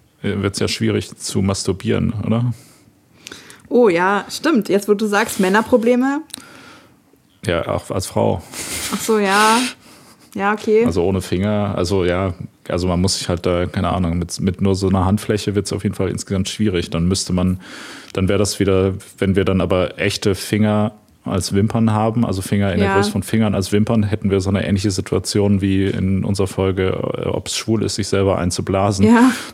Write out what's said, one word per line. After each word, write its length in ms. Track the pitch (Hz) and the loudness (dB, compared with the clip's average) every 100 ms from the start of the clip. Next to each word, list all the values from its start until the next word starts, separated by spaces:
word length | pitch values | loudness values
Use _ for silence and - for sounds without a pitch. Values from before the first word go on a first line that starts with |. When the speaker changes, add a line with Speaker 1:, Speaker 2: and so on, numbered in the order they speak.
| _ _ | _ _
Speaker 1:
äh, 200 | 101 98 | -6 -2
wird's 160 | 98 - | -2 -2
ja 100 | 104 | -4
schwierig 480 | - 110 104 107 - | -2 -2 -2 -4 -10
zu 240 | - - | -8 -2
masturbieren, 720 | 98 98 - 92 110 104 90 107 101 | 0 0 -2 -4 -2 0 0 -2 -2
oder? 260 | 113 120 120 - - _ _ _ _ - - - - - | -2 -2 -4 -12 -20 _ _ _ _ -20 -20 -20 -20 0
Speaker 2:
Oh 180 | 233 240 | 4 4
ja, 380 | 170 185 202 - | 4 2 0 -2
stimmt. 380 | - 311 294 - | -4 0 2 2
Jetzt, 180 | 190 208 | 0 2
wo 60 | |
du 140 | 202 220 | 0 0
sagst, 340 | 202 226 - | 0 0 0
Männerprobleme. 800 | 185 202 226 247 226 247 262 285 311 - - - - - - _ _ _ _ _ - | 2 2 2 2 4 2 2 -2 -8 -16 -20 -20 -20 -20 -20 _ _ _ _ _ -4
Speaker 1:
Ja, 200 | 85 - | -2 -2
auch 220 | 95 - | -4 -4
als 160 | - - | -6 -4
Frau. 360 | - 107 92 - - - - - | 0 0 0 -6 -12 -10 -8 -6
Speaker 2:
Ach 60 | 196 | -6
so, 180 | - 220 | -2 0
ja. 400 | 196 202 214 226 254 - - - - - - | 2 4 4 2 0 -6 -18 -20 -20 -20 -14
Ja, 180 | 202 196 | -4 -2
okay. 320 | 214 220 214 | -2 2 2
Speaker 1:
Also 180 | 233 92 | 4 2
ohne 160 | 87 95 | 2 0
Finger, 520 | - 87 101 104 104 98 | -2 -2 0 0 0 0
also 280 | 90 98 | 0 2
ja, 300 | 90 87 95 87 - _ - | 2 0 -2 -4 -12 _ -6
also 180 | 87 90 | -2 0
man 140 | 87 | 2
muss 180 | 95 - | 0 0
sich 100 | - | -2
halt 180 | 87 95 | -2 0
da, 200 | 87 87 | 0 -2
keine 220 | - 90 | -2 -2
Ahnung, 300 | 87 87 85 | 0 -2 -2
mit, 200 | 85 - | -4 -4
mit 200 | 98 92 | -4 0
nur 140 | 98 | 0
so 140 | 95 98 | 0 2
einer 160 | 95 90 | 2 2
Handfläche 480 | 104 - 104 - | 0 0 -2 -2
wird's 180 | 101 98 | -2 -2
auf 120 | 98 | -2
jeden 100 | 104 | -4
Fall 160 | - 95 | -4 -4
insgesamt 380 | - - 98 95 | -4 -4 -4 -4
schwierig. 420 | - 107 90 - | -2 -2 -2 -2
Dann 160 | 82 87 | -2 0
müsste 240 | 95 - | 0 -2
man, 280 | 90 92 92 - - - - - | 0 0 -2 -6 -18 -18 -18 -10
dann 160 | - 95 | -2 0
wär 80 | 101 | 2
das 220 | 101 - | 0 0
wieder, 340 | 98 95 95 98 - - | 2 4 2 0 -8 -2
wenn 180 | 98 95 | 0 2
wir 80 | |
dann 160 | 95 95 | 2 2
aber 380 | 85 90 87 - | 2 2 0 0
echte 360 | 101 - 110 | -2 0 0
Finger 580 | 95 - 107 107 107 107 - _ _ | -2 0 0 2 2 0 -4 _ _
als 280 | - 95 90 | -4 -4 0
Wimpern 400 | 98 110 117 113 | 0 2 2 2
haben, 320 | 107 110 113 | 2 0 0
also 160 | 117 95 | 0 -2
Finger 320 | 92 101 101 | -2 0 0
in 60 | 92 | 2
der 100 | 202 | 2
Speaker 2:
Ja. 60 | 196 | 2
Speaker 1:
Größe 140 | 202 | 0
von 120 | 104 | -2
Fingern 320 | - 110 110 | -2 0 2
als 180 | 101 95 | 0 0
Wimpern, 300 | 104 107 113 | 2 2 2
hätten 280 | 104 95 104 | 0 0 0
wir 100 | 98 | 0
so 80 | 92 | 2
eine 180 | 98 - | 0 2
ähnliche 240 | 98 104 | 0 0
Situation 720 | 92 92 95 92 104 101 101 | -2 -2 -2 0 0 2 2
wie 240 | 98 95 98 | 2 2 0
in 380 | - 92 95 | 0 0 0
unserer 220 | 90 98 98 | 0 0 -2
Folge, 420 | - 95 95 95 - - - | 0 0 2 0 0 -4 -4
äh, 40 | - | -4
ob's 280 | - - - | -4 -4 -6
schwul 260 | - 110 | -2 0
ist, 140 | 101 - | 0 -4
sich 120 | 98 | -2
selber 300 | 98 98 92 | 0 2 2
einzublasen. 680 | 87 - 92 95 101 95 208 | 0 -2 -2 0 2 4 4
Speaker 2:
Ja. 240 | 233 254 233 - | 6 4 2 -6